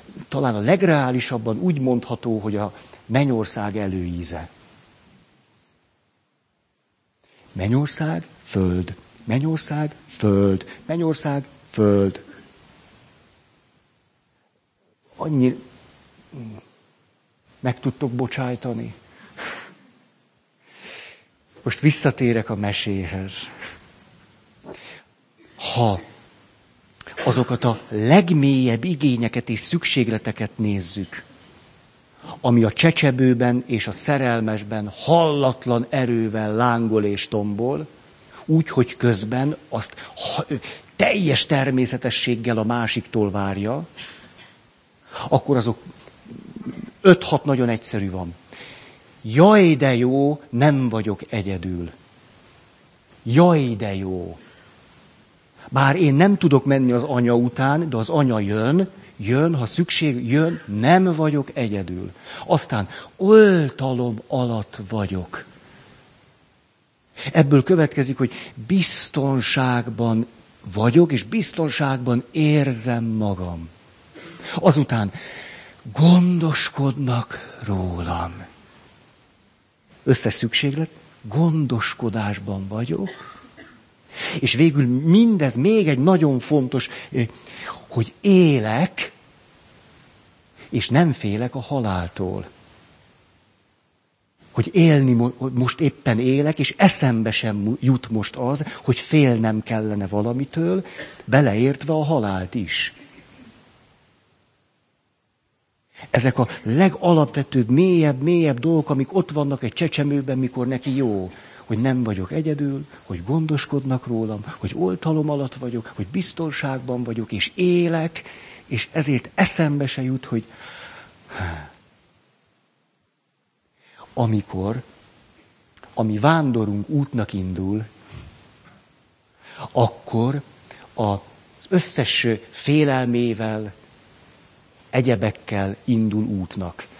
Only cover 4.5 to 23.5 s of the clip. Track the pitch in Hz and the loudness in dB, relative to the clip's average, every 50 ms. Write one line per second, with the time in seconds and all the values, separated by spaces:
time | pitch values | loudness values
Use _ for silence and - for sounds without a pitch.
4.5 | - _ _ _ _ _ _ _ _ _ _ _ _ _ _ _ _ _ _ _ | -20 _ _ _ _ _ _ _ _ _ _ _ _ _ _ _ _ _ _ _
5.5 | _ _ _ _ _ _ _ _ _ _ _ _ _ _ _ _ _ _ _ _ | _ _ _ _ _ _ _ _ _ _ _ _ _ _ _ _ _ _ _ _
6.5 | _ _ _ _ _ _ _ _ _ _ _ _ _ _ _ _ _ _ _ _ | _ _ _ _ _ _ _ _ _ _ _ _ _ _ _ _ _ _ _ _
7.5 | - - 90 104 120 139 147 147 - - 160 156 165 170 160 - - - - - | -10 -6 -2 0 0 0 0 -2 -2 -4 -4 -4 -4 -6 -8 -12 -18 -20 -16 -6
8.5 | - 98 95 90 90 90 87 82 - - - - _ - - 117 110 131 143 160 | -2 0 0 0 0 -2 -4 -6 -8 -14 -18 -20 _ -14 -6 -4 -2 -2 0 -2
9.5 | 160 151 - - 151 147 151 147 - - - - - - 117 107 98 98 101 98 | -2 -4 -4 -4 -4 -4 -4 -6 -8 -12 -20 -20 -8 -2 0 2 2 4 4 2
10.5 | 95 92 - - - - - - 160 170 170 160 156 - - 151 139 143 131 - | 2 0 -4 -8 -18 -16 -8 -6 -4 -2 0 -2 -2 -2 -2 -4 -4 -4 -6 -8
11.5 | - - _ - - - 107 104 101 101 98 95 - - - - - - - - | -14 -20 _ -8 -2 2 2 4 4 4 2 2 -2 -4 -12 -20 -20 -20 -20 -20
12.5 | _ _ _ _ _ _ _ _ _ _ _ _ _ _ _ _ _ _ _ _ | _ _ _ _ _ _ _ _ _ _ _ _ _ _ _ _ _ _ _ _
13.5 | _ _ _ _ _ _ _ _ _ _ _ _ _ _ _ _ _ _ _ _ | _ _ _ _ _ _ _ _ _ _ _ _ _ _ _ _ _ _ _ _
14.5 | _ _ _ _ _ _ _ _ _ _ _ _ _ - - 156 151 131 127 127 | _ _ _ _ _ _ _ _ _ _ _ _ _ -10 -6 -2 0 2 2 2
15.5 | 120 - - - - - - - _ _ _ _ _ _ _ _ 170 139 117 110 | 0 -2 -8 -18 -20 -20 -20 -20 _ _ _ _ _ _ _ _ -18 -18 -16 -16
16.5 | 104 101 - _ _ _ _ _ _ _ _ _ _ _ _ _ _ _ _ _ | -16 -18 -20 _ _ _ _ _ _ _ _ _ _ _ _ _ _ _ _ _
17.5 | _ _ - 127 120 - - 139 - - 147 127 120 123 131 120 - - 131 123 | _ _ -6 -6 -6 -4 -4 -6 -4 -4 -4 -4 -4 -4 -4 -4 -4 -6 -6 -6
18.5 | 123 117 - 127 117 113 117 117 - - - _ - - - - - - - - | -6 -8 -8 -8 -8 -8 -8 -12 -14 -18 -20 _ -20 -20 -20 -20 -18 -14 -14 -12
19.5 | - - - - - _ _ _ _ _ _ _ _ _ _ _ _ _ _ _ | -12 -14 -16 -20 -20 _ _ _ _ _ _ _ _ _ _ _ _ _ _ _
20.5 | _ _ _ _ - - - - - - - - - - _ _ _ _ _ _ | _ _ _ _ -20 -20 -20 -20 -20 -20 -20 -20 -20 -20 _ _ _ _ _ _
21.5 | _ - - 120 - - 143 156 143 - - 143 120 - 131 120 117 113 107 - | _ -10 -8 -8 -4 0 2 2 2 4 2 0 0 2 0 0 0 0 -2 -4
22.5 | 110 98 104 101 101 - - 107 98 95 92 85 95 95 95 95 - - - - | -4 -4 -4 -4 -4 -4 -4 -4 -4 -4 -4 -6 -6 -8 -8 -6 -6 -6 -6 -6